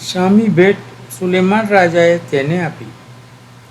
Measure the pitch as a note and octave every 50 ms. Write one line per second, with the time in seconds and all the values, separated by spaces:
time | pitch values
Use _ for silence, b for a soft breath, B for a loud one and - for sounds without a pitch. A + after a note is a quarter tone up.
0 | - - - F#3 F3+ F#3 G3+ G#3+ A3+ G#3+ E3+ D#3+ F3+ G3 G3+ - - - - -
1 | - - - - F#3 F3+ F#3 F#3 F#3 F#3+ G3+ A3 A3 G3+ G#3 G3 F3+ E3+ E3 F3
2 | E3+ E3+ E3+ E3+ E3+ - D3+ C#3 C3+ D3 E3 F3+ F3 D#3 - - A#2 - - -
3 | - - - - - - - - - - - - - -